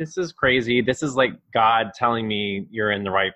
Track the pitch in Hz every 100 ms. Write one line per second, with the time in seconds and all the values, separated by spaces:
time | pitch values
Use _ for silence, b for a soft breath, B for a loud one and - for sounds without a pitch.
0 | 160 185 170 - 135 127 117 123 123 127
1 | 147 127 127 - _ 117 113 113 107 -
2 | 120 113 110 104 101 98 - 113 107 101
3 | 98 95 95